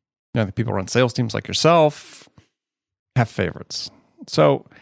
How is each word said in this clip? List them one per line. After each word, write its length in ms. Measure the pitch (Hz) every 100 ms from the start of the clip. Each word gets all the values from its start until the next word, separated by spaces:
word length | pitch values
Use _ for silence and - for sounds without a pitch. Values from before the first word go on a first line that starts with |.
| _ _ _
You 80 | 110
know, 40 | 101
the 60 |
people 220 | 110 113
run 140 | 98 92
sales 260 | 117 127
teams 200 | - 117
like 140 | 110 -
yourself 840 | 98 156 170 151 - - - - _ _ _ _ _ _ _ _ -
have 140 | 113
favorites. 600 | - 87 - - - - - _ _ -
So 380 | - 151 139 - -